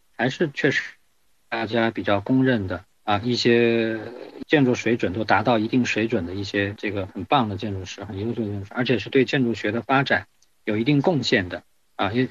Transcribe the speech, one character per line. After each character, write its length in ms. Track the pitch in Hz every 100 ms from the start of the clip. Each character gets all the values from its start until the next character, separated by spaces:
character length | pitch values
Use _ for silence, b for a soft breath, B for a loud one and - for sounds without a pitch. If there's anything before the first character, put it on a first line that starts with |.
| _ -
还 140 | 123
是 200 | - 165
确 180 | - 143
实 120 | - - - _ _ _ _ -
大 140 | 113 104
家 260 | 117 113
比 100 | 110
较 200 | 101 101
公 240 | 101 131 131
认 200 | 120 95
的， 200 | 90 - _
啊， 160 | - 104 120
一 100 | 117
些 640 | 123 117 117 117 113 110 113 120 - - -
建 160 | 156
筑 100 | 127
水 220 | 113 110 117
准 160 | 98
都 140 | 98 104
达 180 | 101
到 160 | 107 117
一 80 | 110
定 160 | 131
水 240 | 117 107 110
准 180 | 113 85
的 80 |
一 120 | 95 101
些 280 | 104 101 104
这 140 | 107
个 140 | 101 92
很 180 | 104 87
棒 240 | 147 110
的 80 | 95
建 160 | 110
筑 100 | 95
师， 220 | 90 - 101
很 120 | 95
优 160 | 113
秀 80 | 117
的 60 | 104
建 120 | 101
筑 60 | 98
师， 60 |
而 120 | 120 123
且 120 | 117
是 120 | 113
对 160 | 139 120
建 180 | 147
筑 100 | 120
学 160 | 107 104
的 120 | 113
发 200 | - 135
展 260 | 127 104 - _ _ _
有 140 | - 107
一 80 | 117
定 160 | 147
贡 200 | 139 151
献 280 | - 117 90
的， 120 | - - _ _ -
啊， 160 | 101
也， 120 | 117 127